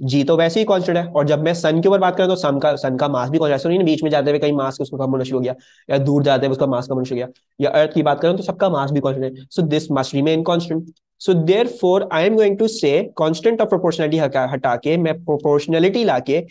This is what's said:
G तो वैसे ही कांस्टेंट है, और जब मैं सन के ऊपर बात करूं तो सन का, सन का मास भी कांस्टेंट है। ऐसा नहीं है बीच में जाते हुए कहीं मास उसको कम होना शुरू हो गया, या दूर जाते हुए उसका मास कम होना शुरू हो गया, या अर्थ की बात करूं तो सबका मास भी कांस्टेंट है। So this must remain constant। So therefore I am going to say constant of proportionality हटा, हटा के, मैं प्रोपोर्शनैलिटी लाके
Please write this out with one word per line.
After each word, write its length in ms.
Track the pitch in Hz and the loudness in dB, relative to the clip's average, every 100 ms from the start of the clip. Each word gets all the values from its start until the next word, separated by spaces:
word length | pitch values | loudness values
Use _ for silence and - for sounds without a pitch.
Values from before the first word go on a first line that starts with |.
| 135 | -2
G 140 | 143 139 | 0 2
तो 80 | 165 | 2
वैसे 220 | 165 214 | 2 0
ही 60 | 214 | 0
कांस्टेंट 320 | 190 180 170 | 0 0 -2
है, 80 | 175 | -2
और 180 | 151 143 | -2 0
जब 160 | 147 | 0
मैं 100 | 160 | 0
सन 280 | 170 160 160 | 0 0 2
के 60 | 190 | 2
ऊपर 100 | 196 | 4
बात 160 | 185 180 | 2 2
करूं 100 | 185 | 0
तो 80 | 180 | 0
सन 240 | 151 139 | 0 0
का, 160 | 151 143 | 0 0
सन 220 | 135 131 | -2 -2
का 100 | 147 | -2
मास 220 | 131 123 | -2 -2
भी 80 | 160 | 0
कांस्टेंट 140 | 151 | 0
है। 40 | 135 | 0
ऐसा 140 | 170 | 0
नहीं 100 | 180 | 2
है 60 | 170 | 2
बीच 180 | 151 | 2
में 60 | 156 | 0
जाते 180 | 151 139 | 0 2
हुए 100 | 147 | 2
कहीं 140 | 147 | 0
मास 240 | 143 135 - | 0 -2 -6
उसको 160 | 139 135 | -8 -4
कम 140 | 131 | -2
होना 120 | 131 | -2
शुरू 140 | 127 131 | -2 -2
हो 60 | |
गया, 120 | 123 127 _ _ - | -2 -6 _ _ -4
या 80 | 139 | 0
दूर 260 | 135 143 | 2 2
जाते 220 | 139 135 135 | 2 2 2
हुए 80 | |
उसका 120 | 131 139 | 0 0
मास 200 | 123 131 | -2 -4
कम 60 | |
होना 100 | 131 | -4
शुरू 180 | 127 120 | -4 -6
हो 40 | 127 | -8
गया, 180 | - _ - | -12 _ -4
या 80 | 147 151 | 0 2
अर्थ 120 | 151 | 2
की 100 | 160 | 2
बात 180 | 151 143 | 0 2
करूं 160 | 165 196 | 0 -2
तो 60 | |
सबका 260 | 196 180 196 | -4 -2 0
मास 220 | 151 139 | 0 -2
भी 80 | 143 | 0
कांस्टेंट 260 | 135 131 131 | -2 -2 -6
है। 200 | 131 - | -8 -8
So 200 | - 160 | -4 0
this 160 | 151 160 139 | 0 -2 -4
must 180 | 131 139 | -2 -2
remain 260 | 147 160 185 | 0 0 0
constant। 420 | 170 170 160 170 - _ _ | -2 -2 -6 -8 -20 _ _
So 120 | - 175 160 | 0 0 2
therefore 500 | 202 240 - 180 185 - | 2 0 -2 0 0 0
I 120 | 160 185 | 0 2
am 80 | 220 | 2
going 200 | 208 196 | 2 2
to 60 | 220 | -2
say 280 | 220 147 151 208 - | 0 0 0 -2 -2
constant 400 | 160 165 226 220 214 | -2 0 0 0 0
of 80 | |
proportionality 480 | 180 175 170 151 160 | 0 0 0 0 0
हटा, 260 | 143 135 127 | 0 0 -2
हटा 240 | 131 131 120 | -2 -2 -2
के, 220 | 143 170 | 0 0
मैं 160 | 165 165 - | 0 -2 -2
प्रोपोर्शनैलिटी 800 | 147 151 147 147 165 185 240 | 0 2 2 2 2 2 2
लाके 420 | 214 131 135 151 170 | 0 0 0 -2 -2